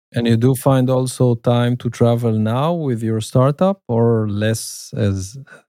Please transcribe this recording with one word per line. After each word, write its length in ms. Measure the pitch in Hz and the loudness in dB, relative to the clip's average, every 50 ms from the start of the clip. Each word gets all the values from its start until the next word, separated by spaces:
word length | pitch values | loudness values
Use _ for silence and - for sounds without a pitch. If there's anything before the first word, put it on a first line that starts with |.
| _ _ - | _ _ -6
And 120 | 120 120 | -2 0
you 120 | 117 113 | 2 2
do 180 | 113 117 131 135 | 2 2 2 2
find 340 | 123 - 143 135 131 127 127 | 2 2 2 2 2 2 2
also 460 | 131 127 131 127 - - 131 123 120 | 0 0 -2 -2 -2 0 2 2 2
time 400 | - - 123 120 120 120 120 123 | 0 0 0 0 2 2 0 -2
to 120 | 120 - 120 | -2 -4 -6
travel 420 | - - 120 117 117 117 120 113 | -2 0 2 2 2 2 0 0
now 420 | 110 110 107 110 117 131 147 165 175 | 0 0 0 0 0 0 -2 -2 -2
with 300 | 170 156 135 120 110 117 | -2 -2 -4 -4 -2 -2
your 160 | 110 110 110 | -2 -2 -4
startup, 640 | 107 - - 131 127 143 143 - 185 190 196 - _ | -4 0 2 2 2 2 2 2 0 0 0 -2 _
or 420 | - 117 117 117 117 117 110 107 104 | -2 0 2 2 2 2 2 0 -2
less 640 | 98 101 110 110 110 113 - - - - - - - | -2 -2 0 0 -2 -2 -6 -12 -14 -16 -16 -10 -4
as, 420 | 123 110 98 95 95 95 98 131 135 135 - - - _ | -2 0 0 0 -2 -6 -10 -12 -16 -20 -20 -20 -20 _